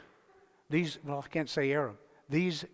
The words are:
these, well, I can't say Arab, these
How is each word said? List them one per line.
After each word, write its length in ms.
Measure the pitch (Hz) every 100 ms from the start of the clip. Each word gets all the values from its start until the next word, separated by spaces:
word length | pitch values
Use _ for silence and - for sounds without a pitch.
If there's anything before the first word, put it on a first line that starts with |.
| - _ _ - _ _ -
these, 300 | 156 160 -
well, 200 | 143 143 -
I 20 |
can't 200 | 160 143
say 220 | 160 139
Arab, 240 | 147 127 101 - - -
these 340 | 151 180 151 -